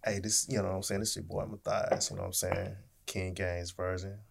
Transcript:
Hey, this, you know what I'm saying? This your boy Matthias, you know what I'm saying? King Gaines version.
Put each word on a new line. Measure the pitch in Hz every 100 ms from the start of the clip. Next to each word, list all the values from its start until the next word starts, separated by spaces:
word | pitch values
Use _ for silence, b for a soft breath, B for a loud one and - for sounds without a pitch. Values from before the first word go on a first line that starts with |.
Hey, | - 98
this, | 104 110 -
you | 123
know | 98
what |
I'm | 95
saying? | 101 98
This | 113
your | -
boy | 87 92
Matthias, | 95 101 - 104 - - -
you |
know | 98
what | 92
I'm |
saying? | 90 92 92 95 98 - -
King | - - 92
Gaines | 90 92 87 87
version. | - 90 92 95 101 -